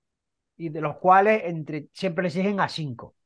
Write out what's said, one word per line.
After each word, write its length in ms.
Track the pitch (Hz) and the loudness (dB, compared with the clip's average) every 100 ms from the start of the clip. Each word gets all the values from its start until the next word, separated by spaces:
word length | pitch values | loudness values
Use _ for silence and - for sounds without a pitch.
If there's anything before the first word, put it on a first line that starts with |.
| _ _ _ _ _ - | _ _ _ _ _ -14
y 140 | 165 | -10
de 100 | 156 | -6
los 160 | 151 143 | -6 0
cuales 460 | 180 185 202 220 | 6 6 6 2
entre, 460 | 175 165 147 151 151 | 0 -8 -8 -10 -12
siempre 320 | - 190 156 | -6 -6 -2
les 140 | 180 156 | -4 -2
eligen 240 | 196 202 | -2 0
a 80 | 156 | -2
cinco. 460 | - 147 117 - _ | -4 -8 -10 -14 _